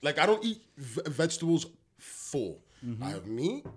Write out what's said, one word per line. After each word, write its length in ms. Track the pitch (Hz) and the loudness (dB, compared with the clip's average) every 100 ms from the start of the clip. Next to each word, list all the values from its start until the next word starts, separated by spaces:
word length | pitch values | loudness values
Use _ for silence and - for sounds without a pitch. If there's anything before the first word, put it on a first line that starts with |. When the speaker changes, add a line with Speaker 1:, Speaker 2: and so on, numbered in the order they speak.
Speaker 1:
Like, 160 | 147 151 | 0 4
I 60 | 180 | 6
don't 160 | 214 226 | 4 2
eat 160 | 214 - - | -4 -10 -14
v-, 240 | 127 113 156 | -8 -4 -2
vegetables 580 | 139 165 - 165 165 - - _ _ | 2 2 2 4 4 2 -12 _ _
full. 640 | - - - 143 95 82 _ _ | -16 -12 -4 -2 -2 -6 _ _
Speaker 2:
Mm-hmm. 200 | 120 113 | -8 -6
Speaker 1:
I 60 | 135 | -6
have 180 | 98 95 | -6 -6
meat 380 | 117 170 277 - | -2 -2 -2 -8